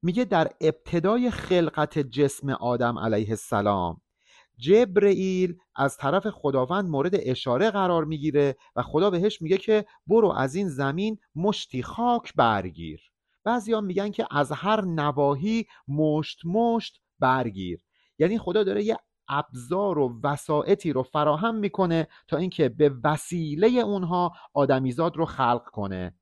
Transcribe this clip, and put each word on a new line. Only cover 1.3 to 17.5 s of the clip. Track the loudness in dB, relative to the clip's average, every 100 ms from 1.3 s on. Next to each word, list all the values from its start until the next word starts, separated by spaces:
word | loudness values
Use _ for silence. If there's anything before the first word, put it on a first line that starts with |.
خلقت | -2 0 2 2 0 -2 -2
جسم | -4 2 0 0 -6
آدم | -4 -2 0 0 0
علیه | 0 0 0
السلام، | -4 -2 0 2 2 0 -4 _ _ _ _ _ _
جبرئیل | 4 4 6 4 2 2 0 0 0 -2 _ -2
از | -2 0
طرف | 0 0 -2
خداوند | -4 -2 0 0 -2 -2
مورد | -2 0
اشاره | 0 -2 -4 -2 2 2
قرار | 2 0 0 0
می‌گیره | -4 0 2 2 0 _ -6
و |
خدا | -2 2 2
بهش | 2 0 -2
میگه | -2 -2
که | 2 0 0 _ 2
برو | 4 4
از | 2 -2 -2
این | -4
زمین | -2 -2 -2 -4 -6 _ -4
مشتی | -2 -2 -6 -8
خاک | -8 -4 0 0 -4 2
برگیر. | 2 2 -2 -10 -12 -12 _ _ _ _
بعضیا | -4 -4 -2 -4
می‌گن | -2 -4 -4
که | -4 -4
از | 0 -2
هر | -2 0 0 0
نواحی | -2 -2 2 0 0 0 -2 -4 -12 -6
مشت | 0 2 0 -2 -8 -4
مشت | 0 2 0 -4 _ _ _
برگیر. | 0 2 -2